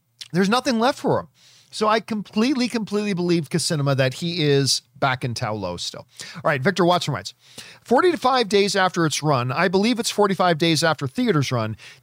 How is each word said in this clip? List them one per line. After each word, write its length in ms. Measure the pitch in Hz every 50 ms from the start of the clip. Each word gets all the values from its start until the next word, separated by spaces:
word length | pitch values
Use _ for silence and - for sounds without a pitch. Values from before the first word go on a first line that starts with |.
| _ _ _ _ - -
there's 160 | 151 175 196 190
nothing 320 | 240 254 - 294 233 220
left 180 | 233 269 285 -
for 220 | - 208 139 87
him. 80 | 170 - _ _ _ - _ _ _ _
So 160 | - - 214
I 140 | 214 220 226
completely, 680 | - - 220 208 185 - - 214 226 269 302 240 247
completely 460 | 214 - 226 202 - 202 208 208 208
believe 380 | 190 170 180 175 170 170 143 -
Casinema 440 | - 165 - - 170 143 139 143 135
that 200 | 127 131 131 -
he 280 | - 170 170 170 175
is 380 | 151 147 143 139 139 123 - - - _ _
back 260 | - 143 131 127 127
in 120 | 139 123 113
Tao 180 | - 123 107
Lo 240 | 110 107 95 90 87
still. 300 | 87 - - - - - _ _ - - - -
All 40 | 160
right, 200 | - 160 147 131
Victor 200 | 131 202 180 196
Watson 300 | 175 175 180 170 - 151
writes, 220 | 127 92 90 - - _ _ - - - - - - - _
"Forty 260 | - 233 294 359 359
to 60 | 311
five 320 | - - 254 262 247 233 180
days 260 | 208 202 202 196 -
after 300 | 196 185 180 - 175 165
its 180 | 147 - -
run, 300 | - 156 143 120 123 127
I 160 | 131 160 180 190
believe 320 | 185 190 202 240 247 233
it's 80 | - -
forty-five 480 | - 208 202 196 180 - 185 175 170
days 260 | 143 170 165 160 139
after 240 | 165 160 151 - -
theater's 460 | 127 - 247 254 226 170 147 131 -
run, 240 | 131 117 110 107 107 - - - - -